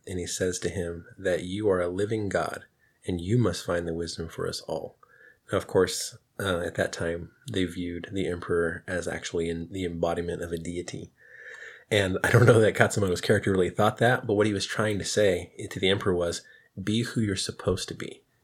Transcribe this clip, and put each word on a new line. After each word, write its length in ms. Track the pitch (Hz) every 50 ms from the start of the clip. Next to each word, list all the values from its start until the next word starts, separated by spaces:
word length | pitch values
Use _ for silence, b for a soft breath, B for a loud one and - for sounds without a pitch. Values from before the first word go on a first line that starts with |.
| - -
and 100 | 95 90
he 80 | 87
says 320 | 82 - - 95 90 87 -
to 80 | - 87
him 360 | 82 98 87 85 85 85 85 - -
that, 280 | - 95 92 87 82 85
"You 240 | 90 92 101 107 104
are 100 | 95 90
a 80 | 87 87
living 400 | 90 92 104 104 113 110 104 98
god 360 | 90 87 78 82 - - - _ _ _ _ _ _ _ -
and 140 | - 90 87
you 180 | 85 92 110 127
must 260 | 113 95 - - -
find 220 | - 87 87 87
the 80 | 85 82
wisdom 340 | 85 85 82 - - 82 80
for 200 | - - 87 87
us 120 | - - -
all." 340 | - 80 80 - - - _ b b b b b b b b b - -
Now, 60 | 95
of 100 | - -
course, 480 | - 98 92 82 - - - - - - _ _ _ -
uh, 180 | 101 95 90 85 87
at 80 | 85 -
that 180 | - 92 - -
time, 380 | - 90 82 85 85 87 - _ _ - - 107
they 120 | 98 92
viewed 440 | 90 87 92 87 87 87 87 87 -
the 160 | 95 98 92
Emperor 560 | 80 90 87 - - 90 85 85 82 82 78 - -
as 180 | 92 87 82
actually 420 | 85 80 82 - - - 87 85 85
in 200 | 85 85 85 85
the 140 | 101 95 95
embodiment 580 | 87 85 82 85 85 85 87 85 85 85 85 87
of 80 | 85
a 80 | 85 82
deity. 540 | 82 87 87 87 87 - - - 92 - _ B B B B B B B B B B B B B B B
And 300 | 110 104 98 92 92 95 -
I 80 | - -
don't 140 | 117 120
know 120 | 120 120 113
that 140 | 110 101 90
Katsumoto's 460 | - 117 104 - 113 101 92 87 85
character 320 | - - 110 98 - 104 95
really 180 | 92 90 90
thought 280 | - - 104 110 - -
that, 280 | 113 120 127 117 -
but 80 | 110 104
what 120 | 101 104 110
he 40 | 104
was 140 | 98 -
trying 320 | - - - 110 107 104 95
to 60 | 85
say 480 | - - 107 104 98 90 85 85 - _ - - -
to 80 | - 95
the 100 | - 92
Emperor 240 | 98 101 - 104 90
was, 280 | 87 87 85 85 - b b b b b b b - 92
"Be 200 | 101 107 117 117
who 160 | - - 123
you're 160 | 110 101 95
supposed 500 | 95 - - - - - - 92 - - -
to 60 | -
be. 280 | - - - - - _ _ _ _